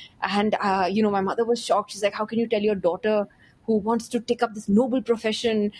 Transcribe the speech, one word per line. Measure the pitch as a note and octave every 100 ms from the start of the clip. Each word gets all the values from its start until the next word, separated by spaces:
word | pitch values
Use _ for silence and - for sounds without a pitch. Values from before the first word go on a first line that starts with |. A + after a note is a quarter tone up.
| - _
And, | F#3+ G3+ G#3+ G3
uh, | G3+ F#3+ F3+
you | G3+
know, | G#3+
my | G3
mother | F#3+ E3 A#3
was | A#3
shocked. | - G3 G3+
She's | G3
like, | G3+
"How | - G#3+
can | A3+
you | A#3
tell | G#3+
your | G#3 G3+
daughter | E3+ F3+ G#3+ G#3+ G3+ _ - _ -
who | A3
wants | G3+ A#3 -
to | A#3+
take | A3+ A#3+
up | A#3
this | G#3+ -
noble | G3+ B3+ B3+
profession, | G#3 A3+ A3 G#3+ A#3 G#3+ G#3 -